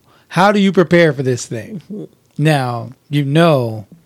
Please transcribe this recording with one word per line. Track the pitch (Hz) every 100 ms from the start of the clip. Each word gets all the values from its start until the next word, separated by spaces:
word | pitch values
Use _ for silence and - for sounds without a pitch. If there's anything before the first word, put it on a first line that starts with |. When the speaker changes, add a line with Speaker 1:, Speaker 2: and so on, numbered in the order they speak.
| _ _ _
Speaker 1:
how | 165 196
do | 208
you | 196
prepare | 185 170 175 165
for | 135
this | 131 120 -
thing? | 120 101 214
Speaker 2:
Mm-hmm. | - 208 156 _ _ -
Speaker 1:
Now, | 151 147 127 120 117 - _
you | 147
know | 139 151 170 139 117 110 98 -